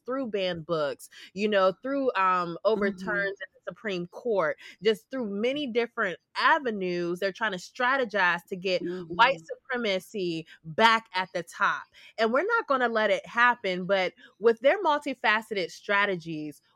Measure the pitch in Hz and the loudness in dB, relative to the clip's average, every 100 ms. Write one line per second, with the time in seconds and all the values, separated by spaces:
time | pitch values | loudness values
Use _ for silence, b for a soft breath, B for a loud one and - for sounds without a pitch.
0 | - 262 254 202 185 175 156 165 143 123 | -6 -6 -4 -4 -4 -4 -4 -2 -2 -4
1 | - B B 185 214 202 190 190 262 277 | -14 B B -4 0 4 4 2 -4 -2
2 | 262 190 190 180 170 165 196 214 202 185 | 0 2 2 2 -2 -2 0 2 0 -2
3 | 190 202 196 196 190 _ - 180 220 180 | -6 -4 -4 -6 -14 _ -14 -10 -6 -6
4 | 175 - 247 202 156 - B B 196 214 | -6 -8 -2 0 0 -2 B B 0 0
5 | - 269 214 202 233 285 285 226 233 - | -4 -6 -4 -2 -2 -2 -2 -2 -2 -2
6 | 202 160 _ - 247 320 262 208 185 175 | -4 -4 _ 2 4 4 2 -4 -2 -2
7 | 170 175 196 185 220 190 - - 247 277 | -2 -2 -2 -2 -4 -6 -10 -2 0 0
8 | 240 202 180 175 - 190 185 180 175 185 | 0 2 2 2 -4 -6 -2 -2 -2 -6
9 | 165 180 240 269 - - - 247 220 190 | -4 2 4 2 -8 -14 -6 -4 -2 -2
10 | - 214 175 160 160 B 160 156 226 226 | -4 -6 -4 -4 -8 B -6 4 6 4
11 | - 185 185 180 165 - 190 147 - B | 0 -6 -4 -6 -8 -2 0 0 -8 B
12 | B B 220 254 392 466 - 262 240 226 | B B 0 2 0 0 0 0 2 2
13 | 214 185 180 220 247 240 190 180 180 196 | 2 0 0 4 4 4 -2 -2 0 0
14 | 180 - B B 220 226 262 392 349 294 | 0 -4 B B 2 4 2 2 2 0
15 | 294 262 - 214 - 202 160 - - 202 | -2 -2 0 0 -2 -4 -6 -8 -2 0
16 | 208 185 160 156 151 - _ | 2 -2 -6 -8 -10 -12 _